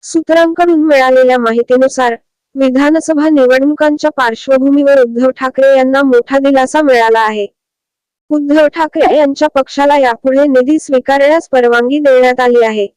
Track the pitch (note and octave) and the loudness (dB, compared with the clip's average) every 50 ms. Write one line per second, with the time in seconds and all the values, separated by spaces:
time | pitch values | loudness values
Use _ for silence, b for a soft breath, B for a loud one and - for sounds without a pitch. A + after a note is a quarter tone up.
0 | - - - E4 D#4+ - D#4+ E4 E4 E4 E4 E4+ F4 F4 E4+ D#4 D4+ D#4+ D4 C4+ | -18 -6 -6 -6 -2 0 0 0 0 0 0 -2 0 0 0 0 2 2 2 2
1 | C4 B3+ C4 C4 C4 B3+ B3+ B3+ A#3+ A3+ A3+ A#3 A#3+ _ B3+ B3+ C4 C4+ - - | 2 2 2 2 2 2 0 0 -2 -2 -2 -2 -2 _ 0 0 0 -2 -2 -2
2 | B3+ A#3+ A#3 A3+ _ _ _ _ _ _ _ C4+ C4+ C4 B3+ C4 C#4+ D4 D#4 D#4+ | -4 -4 -4 -6 _ _ _ _ _ _ _ -2 -2 -2 0 0 0 0 0 -2
3 | D#4 - D#4+ C#4+ D4+ D#4+ D#4 C#4+ C4 B3 B3+ C4 C4+ D4 D4+ - D4+ D4+ D4+ D4 | -2 -2 -2 0 0 0 2 2 2 2 2 0 0 -2 -2 0 -2 -2 -2 -2
4 | - D4+ D4+ - C4 A#3 A3+ - - - C4+ C4 B3+ C#4 C#4+ C#4+ C#4+ C#4 C#4 C#4 | -4 -6 -2 -2 -4 -4 -4 -8 -4 -2 -2 0 0 0 0 2 2 2 2 2
5 | B3 A#3+ A#3 A#3 B3+ C4 C4 - C4+ C4 C4 - C4+ C4+ C4+ C4 C4 C4 C4+ C#4 | 2 0 -2 -2 -2 -2 -2 -4 -8 -6 -2 0 2 2 2 2 0 0 0 0
6 | C#4+ C#4 B3 A#3+ A#3+ - C4+ C#4 C4+ C#4 C#4 C4+ C4 C4 - D4+ D#4 C#4 B3+ A#3 | 0 2 2 0 0 0 -2 0 0 2 2 2 0 0 0 0 2 2 2 2
7 | A3+ A3+ A3 A3 A3 G#3+ G#3+ G#3+ G3+ G3+ _ _ _ _ _ _ _ _ _ _ | 2 2 2 0 0 -2 -4 -6 -8 -8 _ _ _ _ _ _ _ _ _ _
8 | _ _ _ _ _ _ D4+ D4+ D4 C#4+ C#4+ D#4 D4+ D4 - E4 D#4+ D#4 - D#4+ | _ _ _ _ _ _ -4 -4 -2 0 0 0 0 0 0 -4 -6 -4 -2 -4
9 | C#4 G#3+ - D4+ D4+ C#4 C#4 - D4+ D4+ _ C#4 C4+ - - C#4 C#4 C#4+ D4 C#4+ | -2 0 0 0 0 -2 -2 -4 -4 -2 _ -4 -4 -4 -4 -2 0 2 2 2
10 | C4+ B3 A3+ A#3 _ C4 C4 C4+ D4 D4 C4 B3+ B3+ B3+ D#4 D#4 - - C#4 B3+ | 0 0 -2 -2 _ -2 0 0 0 2 2 0 0 0 -2 -2 -2 -2 -2 -2
11 | B3 - C4+ C#4 C#4 C#4+ D#4 E4 E4 _ - B3+ A#3+ A#3+ A#3+ A#3+ A#3+ B3 C#4 D4+ | 0 0 0 0 2 2 0 0 -2 _ -2 0 0 2 0 0 0 -2 -2 0
12 | D4 C#4 C4 B3+ B3+ B3+ B3 B3+ B3+ B3 A#3+ A#3+ A3+ A3 A3 G#3+ G3+ G3+ _ | 2 2 2 4 2 2 0 0 0 0 2 2 2 0 -2 -4 -6 -6 _